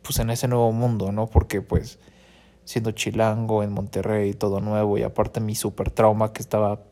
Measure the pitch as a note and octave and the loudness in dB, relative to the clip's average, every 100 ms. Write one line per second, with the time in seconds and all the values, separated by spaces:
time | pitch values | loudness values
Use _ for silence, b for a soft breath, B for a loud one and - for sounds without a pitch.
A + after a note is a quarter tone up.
0 | - C#3+ A#2 A#2 B2+ B2 A#2 A2+ B2 A2 | -4 -2 -2 -2 0 4 2 2 0 0
1 | G2 G#2 A2 - - G2 - - - - | -2 -2 0 0 0 -6 -2 -2 -2 -18
2 | B B B B B B - B2 A2 G#2+ | B B B B B B -6 -4 -4 -4
3 | A2 G#2+ A2 A2 A2 G#2+ G#2 G2 G2+ G2 | -4 2 2 2 0 0 0 -4 -4 -4
4 | G2 G#2+ G2+ G2+ G#2 G2 G#2 G#2+ G#2+ G2+ | 0 0 0 0 0 0 0 0 2 0
5 | A2+ - G#2+ - A2 G#2+ G#2+ - - - | 0 0 -2 0 -4 -2 -4 -4 -4 4
6 | A2 G#2+ A2 - A2 G#2+ G#2 G#2 - | 4 4 0 -2 -2 0 0 -2 -10